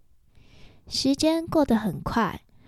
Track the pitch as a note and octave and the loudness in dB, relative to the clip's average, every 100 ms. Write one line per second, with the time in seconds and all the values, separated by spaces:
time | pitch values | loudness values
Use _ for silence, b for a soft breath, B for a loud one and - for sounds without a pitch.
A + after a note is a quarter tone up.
0 | _ _ _ b b b b b - - | _ _ _ b b b b b -10 -2
1 | F#4 C#4 D#4 E4 E4+ E4 C#4+ A3+ G3+ C#3+ | 0 2 2 0 0 2 4 2 0 -4
2 | - A#3 G#3 - - b | -4 0 -2 -4 -14 b